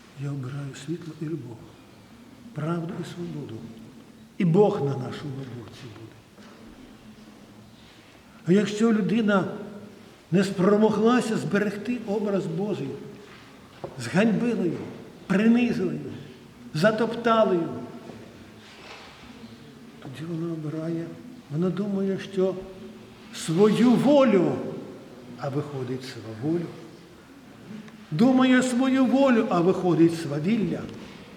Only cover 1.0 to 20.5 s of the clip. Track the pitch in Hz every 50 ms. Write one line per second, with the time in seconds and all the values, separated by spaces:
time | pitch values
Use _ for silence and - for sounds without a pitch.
1 | 170 156 156 - 170 151 165 143 117 117 113 - - - - - - - - -
2 | - - - - - - - - - - - 147 143 160 175 170 165 165 - -
3 | 170 - - 175 175 170 151 147 135 110 110 110 113 - - - - - - -
4 | - - - - - - - - 202 165 160 202 208 190 - - 143 139 131 127
5 | 127 120 - - 151 147 131 135 135 123 113 120 110 - - - - 117 104 107
6 | 113 110 - 107 - - - - - - - - - 226 - - - - - -
7 | - 214 214 - - - - - - - - - - - - - - - - -
8 | - - - - - - - - - 160 180 202 208 208 - - 233 233 214 214
9 | 190 170 196 233 220 202 208 190 170 - - - - - - - - - - -
10 | - - - - - - 156 190 190 196 196 - 180 202 208 208 220 214 214 208
11 | 220 226 247 240 220 226 214 175 131 156 196 202 208 208 202 - - 240 247 233
12 | - 202 196 220 202 208 196 185 - 160 160 170 202 214 180 135 143 131 113 -
13 | - - - - - - - - - - - - - - - - - - - -
14 | 117 - - 185 220 233 208 170 233 240 226 190 185 170 143 - - - - -
15 | - - - - - - 185 196 220 233 233 240 240 220 190 170 185 165 147 151
16 | - - - - - - - - - - - - - - - 151 180 220 220 -
17 | 240 220 - - - 233 226 226 214 185 185 170 160 143 123 123 - - - -
18 | - - - - - - - - - - - - - - - - - - - -
19 | - - - - - - - - - - - - - - - - - - - -
20 | - 143 127 131 156 170 170 160 170 170